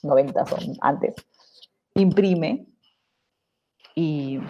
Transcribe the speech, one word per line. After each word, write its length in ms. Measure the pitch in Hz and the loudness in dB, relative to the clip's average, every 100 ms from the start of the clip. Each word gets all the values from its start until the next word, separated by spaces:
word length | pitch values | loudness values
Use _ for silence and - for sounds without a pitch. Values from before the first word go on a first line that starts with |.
noventa 420 | 147 135 139 - | 2 2 4 0
o 140 | - - - - | -2 -4 -8 -2
antes. 340 | - 147 - - - _ _ _ - _ _ - | -2 0 -2 -4 -18 _ _ _ -20 _ _ 2
Imprime 720 | 190 - 196 175 160 269 - _ _ _ _ _ _ _ _ _ _ _ _ - | 4 4 2 2 -2 -6 -10 _ _ _ _ _ _ _ _ _ _ _ _ -4
y, 440 | 165 147 135 135 - | -2 -2 -4 -6 -6